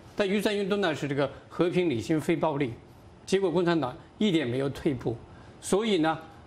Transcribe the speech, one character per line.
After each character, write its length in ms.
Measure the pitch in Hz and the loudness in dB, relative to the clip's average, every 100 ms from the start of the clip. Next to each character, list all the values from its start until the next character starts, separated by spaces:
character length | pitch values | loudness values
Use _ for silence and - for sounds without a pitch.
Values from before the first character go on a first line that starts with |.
| - - | -10 -2
但 100 | 202 | 0
雨 140 | 208 | 0
伞 160 | 214 208 | 0 0
运 100 | 190 | 0
动 140 | 202 | 0
呢， 140 | 180 | 0
是 120 | 139 143 | 0 -2
这 80 | |
个 160 | 143 135 - - | 0 -2 -4 -12
和 220 | - 175 | -2 0
平、 220 | 175 175 | 2 2
理 100 | 117 | 0
性、 180 | 104 156 | 0 0
非 160 | - | 2
暴 220 | 160 160 143 | 0 0 0
力， 160 | 131 120 - - - - - | -2 -4 -16 -20 -20 -20 -2
结 120 | 190 | 0
果 120 | 190 | 2
共 120 | 165 | 2
产 160 | 170 165 | 2 2
党 160 | 127 - - - | 0 -6 -16 -2
一 140 | 214 | 2
点 160 | 160 123 | 2 0
没 80 | 127 | -2
有 100 | 139 | -2
退 240 | - 165 | -2 -2
步， 200 | 127 127 117 - - - - | -2 -4 -6 -10 -20 -20 -16
所 240 | - 185 | -2 0
以 140 | 226 185 | 2 2
呢， 200 | 160 160 - - | 2 0 -6 -20